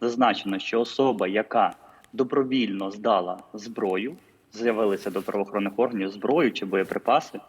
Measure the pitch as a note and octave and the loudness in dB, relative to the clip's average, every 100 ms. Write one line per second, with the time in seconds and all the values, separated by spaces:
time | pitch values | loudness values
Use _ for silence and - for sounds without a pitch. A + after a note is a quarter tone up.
0 | A#2+ A#2+ B2 G2+ G2+ G2 - A#2 A#2 - | -4 2 2 2 -2 -6 -2 0 0 2
1 | C3+ A2+ F#2 G2+ A2+ A#2 F#2+ - - - | 2 2 0 0 0 2 2 0 -18 -20
2 | _ A2+ B2+ C#3 C3 C3 A2 G2 G2 G2+ | _ -2 0 0 0 0 0 -2 -6 -2
3 | A#2 G2+ F2+ F#2 - G#2+ A2+ A2+ G#2 F#2 | 2 2 2 -6 -10 -14 -12 -4 -2 0
4 | A#2+ E3+ - _ _ G#2 A#2+ A2 G#2+ G2 | -4 -8 -18 _ _ -4 0 2 2 0
5 | G2+ F#2 F#2 G2+ G2 G#2 G2+ G2+ B2 A2 | -2 -6 -4 -2 -2 -2 -2 0 0 0
6 | F#2+ G#2 A2+ D3 C3 - G2 G2 F#2 - | -4 -4 0 2 2 0 -2 0 0 -2
7 | - C#3+ - G#2 | 2 2 2 -10